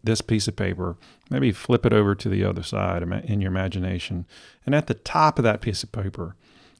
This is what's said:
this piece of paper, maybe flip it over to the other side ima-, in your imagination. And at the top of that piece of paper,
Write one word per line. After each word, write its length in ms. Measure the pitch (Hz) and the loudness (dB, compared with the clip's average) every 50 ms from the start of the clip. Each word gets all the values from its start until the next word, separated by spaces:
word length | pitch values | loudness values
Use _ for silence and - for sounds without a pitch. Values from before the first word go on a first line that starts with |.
| - | -2
this 180 | 113 113 - | 0 0 0
piece 280 | - - 113 107 101 107 | 0 0 0 0 0 -2
of 80 | - | -4
paper, 400 | - 101 92 90 87 90 90 85 - - - - _ _ _ | -2 -4 -4 -2 -2 -4 -6 -6 -8 -12 -20 -20 _ _ _
maybe 220 | 143 135 135 120 98 | -2 2 2 2 0
flip 320 | - - - 123 113 - | 0 2 2 2 4 4
it 80 | 117 113 | 6 6
over 220 | 107 104 101 101 | 6 6 4 2
to 140 | 98 - 107 | 0 0 -2
the 160 | 98 98 95 | 0 2 2
other 180 | 95 92 90 90 | 0 0 -2 -4
side 400 | - 113 101 95 90 90 87 87 | -6 -4 -2 -2 -2 -2 -2 -2
ima-, 200 | 85 95 101 - | -4 -4 -4 -4
in 160 | - 104 101 | -2 -2 -2
your 100 | 95 92 | 0 0
imagination. 760 | 92 95 95 92 90 95 92 92 92 90 - - 87 87 85 - - - - - - _ _ | 0 -2 -2 -2 -2 -4 -4 -2 -4 -4 -4 -6 -6 -8 -8 -10 -16 -20 -20 -20 -20 _ _
And 100 | 131 143 | 0 0
at 120 | 151 147 | 0 2
the 80 | - - | 0 -4
top 440 | - - - - 160 156 156 156 - | -4 -6 -2 2 4 4 4 4 4
of 40 | 117 | 2
that 160 | 110 104 104 | 2 2 2
piece 220 | - 117 101 - - | -2 -4 -4 -4 -8
of 100 | - - | -8 -8
paper, 440 | 113 95 95 - - 85 85 - - _ _ _ - - - _ | -6 -6 -6 -6 -8 -10 -10 -10 -14 _ _ _ -20 -20 -20 _